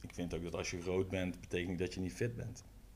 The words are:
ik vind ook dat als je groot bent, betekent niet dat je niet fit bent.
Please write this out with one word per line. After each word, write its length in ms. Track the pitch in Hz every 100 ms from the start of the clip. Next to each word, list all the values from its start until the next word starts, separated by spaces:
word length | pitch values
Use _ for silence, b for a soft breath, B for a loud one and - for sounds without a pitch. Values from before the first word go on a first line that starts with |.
ik 100 | -
vind 200 | - 87
ook 80 | 82
dat 120 | 85
als 160 | 87 87
je 100 | 90
groot 260 | 87 92 92
bent, 320 | 92 92 85
betekent 280 | - 87 87
niet 100 | 87
dat 160 | 90
je 60 | -
niet 120 | 92
fit 240 | - 120 -
bent. 280 | 113 113 - - -